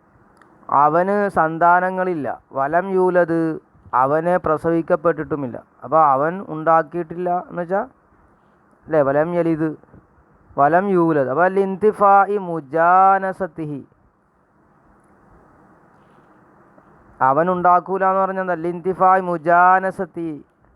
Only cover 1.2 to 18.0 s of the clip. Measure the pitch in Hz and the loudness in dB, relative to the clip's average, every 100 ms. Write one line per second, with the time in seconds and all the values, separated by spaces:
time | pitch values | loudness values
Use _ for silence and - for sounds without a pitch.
1.2 | 202 180 160 160 175 180 185 185 185 170 | -2 -2 -2 0 2 2 0 -4 -4 -4
2.2 | 123 92 _ 131 139 165 190 185 185 180 | -6 -10 _ -6 -2 -2 -2 0 2 2
3.2 | 170 165 160 156 _ _ - 123 135 156 | 0 0 -2 -6 _ _ -4 0 2 0
4.2 | 170 180 165 151 165 165 160 175 170 156 | 0 -2 0 -2 -2 -2 0 0 0 -2
5.2 | 143 151 131 107 - _ 123 156 151 135 | -4 -6 -8 -10 -18 _ -2 2 2 2
6.2 | 151 185 - 156 160 165 151 170 165 175 | 0 -4 -10 -6 0 0 0 -6 -10 -8
7.2 | 175 180 - 170 170 190 262 _ _ _ | -4 -6 -6 -10 -6 -6 -6 _ _ _
8.2 | _ _ _ _ _ _ - 156 135 143 | _ _ _ _ _ _ -4 0 0 0
9.2 | 160 175 165 156 160 147 _ - _ _ | 0 -2 -2 -2 -4 -8 _ -20 _ _
10.2 | _ _ _ - 139 170 202 185 165 151 | _ _ _ 0 2 2 2 0 2 0
11.2 | 127 139 185 190 196 190 208 202 202 196 | 0 0 0 0 -2 0 -2 2 4 4
12.2 | 196 208 180 165 135 160 170 185 190 196 | 4 -2 -6 -8 -6 0 4 4 4 2
13.2 | 190 185 185 151 156 139 - _ _ _ | -2 -6 -8 -8 -10 -10 -14 _ _ _
14.2 | _ _ _ _ _ _ _ _ _ _ | _ _ _ _ _ _ _ _ _ _
15.2 | _ _ _ _ _ _ _ _ _ _ | _ _ _ _ _ _ _ _ _ _
16.2 | _ 311 _ _ _ _ _ _ _ - | _ _ _ _ _ _ _ _ _ -2
17.2 | 131 139 175 180 175 180 - 190 | 0 2 0 0 2 2 2 -2